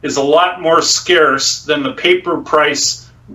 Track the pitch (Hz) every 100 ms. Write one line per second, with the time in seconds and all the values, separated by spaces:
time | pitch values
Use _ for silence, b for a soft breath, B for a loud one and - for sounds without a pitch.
0 | 143 139 139 156 180 180 165 165 147 -
1 | - 175 147 135 - - 143 147 135 131
2 | 175 180 175 151 - 151 147 143 - -
3 | - - -